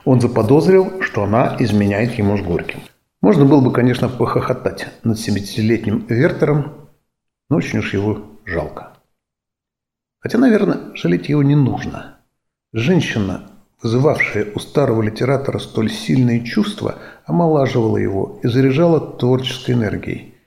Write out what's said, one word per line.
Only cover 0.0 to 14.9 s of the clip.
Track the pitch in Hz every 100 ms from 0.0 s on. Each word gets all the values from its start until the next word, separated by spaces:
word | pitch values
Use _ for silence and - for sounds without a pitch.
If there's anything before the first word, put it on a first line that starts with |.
Он | 147 127
заподозрил, | 117 117 107 147 165 190 190 -
что | - 110
она | 98 110 117 -
изменяет | 117 104 101 101 120 113
ему | 101 101
с |
Горьким. | 87 82 - - - _ _ _
Можно | 190 170 139
было | 147
бы, | 123
конечно, | 117 127 123 120
похохотать | - 113 120 - 123 95 - - -
над | 117 107
семидесятилетним | - 101 98 113 110 110 107 113 -
Вертером, | 117 170 - 151 147 135 - - _ _ _ _ _ -
но | -
очень | - 110
уж | 101
его | 98 104 101 - -
жалко. | - 82 78 - - - _ _ _ _ _ _ _ _ _ _ _ _
Хотя, | - 226
наверное, | 262 208 180 - -
жалеть | - 165 175 139
его | 147
не | 139 147
нужно. | 117 - - - - - _ _ _ _ _
Женщина, | 113 131 180 - 113 95 - - - _ _
вызывавшая | 117 123 147 - - 104 104
у | -
старого | - - 135